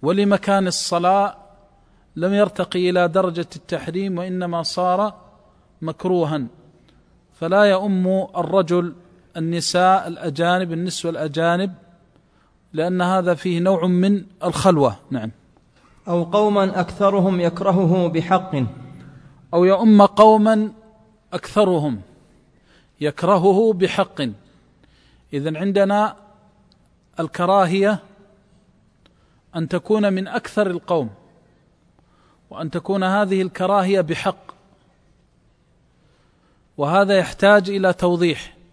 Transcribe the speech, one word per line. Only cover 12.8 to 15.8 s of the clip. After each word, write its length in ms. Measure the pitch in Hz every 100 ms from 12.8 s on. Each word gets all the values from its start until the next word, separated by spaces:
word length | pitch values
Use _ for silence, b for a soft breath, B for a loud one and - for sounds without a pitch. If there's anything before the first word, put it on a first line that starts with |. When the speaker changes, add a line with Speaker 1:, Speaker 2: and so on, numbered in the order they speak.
| 165 185
Speaker 1:
هذا 320 | 180 190 180
فيه 260 | 170 190 170
نوع 260 | 180 190 180
من 380 | 180 185 202 - _
الخلوة. 520 | 180 - 190 165 135 104 _
نعم. 200 | 131 110 - _ _ _ b